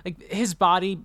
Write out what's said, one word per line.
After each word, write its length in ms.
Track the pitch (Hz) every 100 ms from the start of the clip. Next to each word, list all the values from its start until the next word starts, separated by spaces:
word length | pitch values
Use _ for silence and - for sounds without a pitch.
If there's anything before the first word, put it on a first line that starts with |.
| 185
like, 260 | 165 -
his 240 | 190 226 165
body 460 | 185 180 185 190